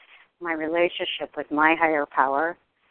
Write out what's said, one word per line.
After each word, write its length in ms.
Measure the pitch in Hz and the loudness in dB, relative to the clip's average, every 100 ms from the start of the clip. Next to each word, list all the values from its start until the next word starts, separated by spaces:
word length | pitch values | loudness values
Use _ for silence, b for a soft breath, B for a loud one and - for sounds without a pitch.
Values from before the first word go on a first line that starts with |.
| b b b _ | b b b _
my 140 | 175 | -8
relationship 840 | 160 156 170 175 - 175 - 147 147 | -6 -2 0 0 -2 -8 -8 -10 -10
with 140 | 139 | -4
my 240 | 147 156 165 | 2 4 4
higher 280 | 165 151 147 | 2 2 -2
power 500 | 156 131 139 165 170 _ _ _ | 0 2 2 -2 -6 _ _ _